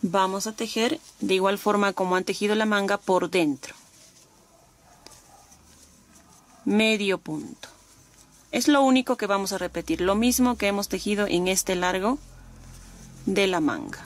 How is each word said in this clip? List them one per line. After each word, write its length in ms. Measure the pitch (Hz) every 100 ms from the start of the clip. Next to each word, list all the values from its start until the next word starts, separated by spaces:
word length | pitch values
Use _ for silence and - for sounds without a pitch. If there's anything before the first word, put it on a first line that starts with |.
vamos 460 | 196 190 190 196 208
a 60 |
tejer 460 | 214 226 - 233 311 - -
de 160 | 196 190
igual 240 | 190 202
forma 340 | - 208 202
como 220 | 190 185 180
han 80 |
tejido 320 | 185 190 208 214
la 100 | 214
manga 320 | 208 196 202
por 320 | - 185 175
dentro. 460 | 180 156 135 - - - - - - - _ _ _ _ _ _ - - - - - - - - - - - _ - - - _ - -
Medio 540 | 208 220 214 202 180
punto. 500 | - 156 147 - - - - - - - - _ _
Es 160 | - 247
lo 140 | 294
único 340 | 269 262 254 247
que 120 | 208
vamos 260 | 196 196
a 60 | 196
repetir, 420 | 180 170 165 160
lo 140 | 185 202
mismo 420 | 240 247 247 233
que 100 | 202
hemos 220 | 202 202
tejido 380 | 190 202 208 208
en 200 | 170 180
este 280 | 185 - 185
largo 420 | 180 185 196 285 - - - - - - - - - - -
de 220 | 196 196
la 140 | 180
manga. 440 | 151 92 53 -